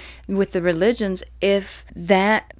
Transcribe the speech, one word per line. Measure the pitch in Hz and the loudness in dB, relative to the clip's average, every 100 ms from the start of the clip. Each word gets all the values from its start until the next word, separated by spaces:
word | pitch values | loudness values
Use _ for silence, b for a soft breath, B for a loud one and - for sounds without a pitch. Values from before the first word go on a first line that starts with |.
| B B - | B B -6
with | 196 190 | -2 -2
the | 185 | 0
religions, | 175 165 208 240 196 185 - - | 0 2 2 2 -2 -4 -10 -2
if | 196 196 196 - - 170 | 0 0 -2 -12 -16 -6
that | 175 190 202 214 - | 2 4 4 0 -2